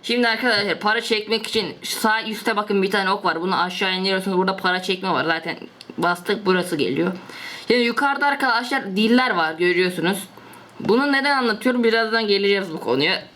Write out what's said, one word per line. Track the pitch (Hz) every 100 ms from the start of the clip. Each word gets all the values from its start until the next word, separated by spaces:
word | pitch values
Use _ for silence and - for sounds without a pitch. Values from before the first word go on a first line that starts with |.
Şimdi | - 240 233
arkadaşlar | 226 247 208 202 165
para | 214 226
çekmek | 233 220 208 220 220
için | 220 180 135
sağ | - - 220 220
üstte | 220 214 - 208
bakın | 208 202
bir | 190
tane | 208 190
ok | 196 -
var. | 165
Bunu | 180 185
aşağı | 180 185 190
indiriyorsunuz. | 185 190 190 190 185
Burada | 185 190
para | 185 180
çekme | 180 185 190
var. | 151 147
Zaten | 165 170 143 - - - -
bastık | 170 175 180 202 196
burası | 185 175 160
geliyor. | 107 139 180 185 - - - - -
Şimdi | 240
yukarıda | 240 233 277 277 285
arkadaşlar | 277 269 233 247 269 196 190
diller | 220 247 262
var | 180 160
görüyorsunuz. | 160 180 175 185 180 165 202 - - - - - -
Bunu | 147 226 285
neden | 277 277 277
anlatıyorum? | 247 220 254 247
Birazdan | 226 226 220 226 214
geleceğiz | 196 202 202 185
bu | 160
konuya. | 110 127 156 190 -